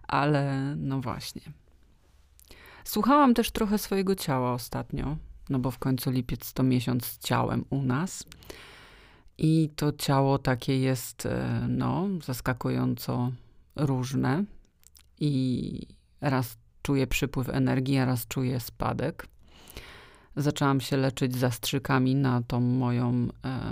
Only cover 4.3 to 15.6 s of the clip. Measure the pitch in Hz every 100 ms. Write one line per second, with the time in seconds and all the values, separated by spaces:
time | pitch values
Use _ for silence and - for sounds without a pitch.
4.3 | 131 123 123 - 127 120 147 131 160 -
5.3 | - - 135 131 123 131 131 - 127 123
6.3 | 123 - - 131 127 127 127 - - -
7.3 | 120 120 120 - 135 131 127 185 - -
8.3 | - - - - - - - - - -
9.3 | - 156 160 156 - 147 143 - 135 135
10.3 | 139 135 127 - 135 131 127 - - -
11.3 | 123 127 117 123 127 127 135 196 185 -
12.3 | 123 - 123 131 127 127 120 - 123 123
13.3 | 123 - - - - 147 131 127 131 131
14.3 | 143 208 - - _ - - - - 151
15.3 | 135 131 123